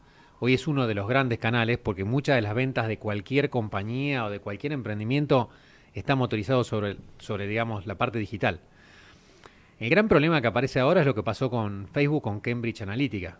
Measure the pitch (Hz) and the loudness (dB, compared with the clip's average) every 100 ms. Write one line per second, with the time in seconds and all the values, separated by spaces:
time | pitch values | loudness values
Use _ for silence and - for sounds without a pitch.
0 | - - - - 120 127 160 139 120 101 | -20 -20 -20 -2 2 2 2 0 0 0
1 | 101 135 131 113 113 120 113 120 - 98 | 0 2 2 0 0 2 2 0 -2 -2
2 | 98 135 151 131 104 113 131 123 113 104 | 0 0 2 2 2 0 -2 0 -2 -2
3 | 107 104 - 135 143 127 107 101 104 127 | -4 -4 -2 0 2 0 -2 -4 -4 -4
4 | 143 135 107 101 104 101 147 147 110 104 | -2 -2 -4 -6 -8 -8 -6 -6 -6 -4
5 | 107 139 147 135 120 - - - - 101 | 0 0 4 4 2 -6 -20 -20 -16 -8
6 | 117 135 123 110 104 127 113 110 101 - | -2 0 2 0 0 0 0 -2 -4 -6
7 | - - - 104 101 107 113 104 107 92 | -12 -16 -8 -6 -4 -4 -4 -6 -6 -4
8 | 120 113 101 104 120 85 - - - - | -2 -2 -6 -2 -2 -2 -8 -20 -20 -20
9 | - - - - - - - - 113 175 | -20 -20 -20 -20 -20 -20 -20 -6 0 2
10 | 220 170 156 156 117 117 127 139 131 185 | 6 6 6 4 2 2 0 2 4 4
11 | 143 107 107 104 131 120 104 98 98 147 | 4 2 -2 -2 -2 -2 -4 -6 -6 0
12 | 143 151 110 101 120 120 113 - 98 113 | 0 0 -2 -4 -4 -4 -4 -6 -6 -2
13 | 139 104 87 | -2 -2 -8